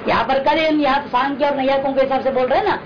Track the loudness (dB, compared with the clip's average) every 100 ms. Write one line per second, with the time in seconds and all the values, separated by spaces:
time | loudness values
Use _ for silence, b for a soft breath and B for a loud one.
0 | -4 -2 0 0 2 2 2 2 2 0
1 | 0 -2 -2 0 -2 0 0 0 0 0
2 | 0 0 0 0 2 2 0 -2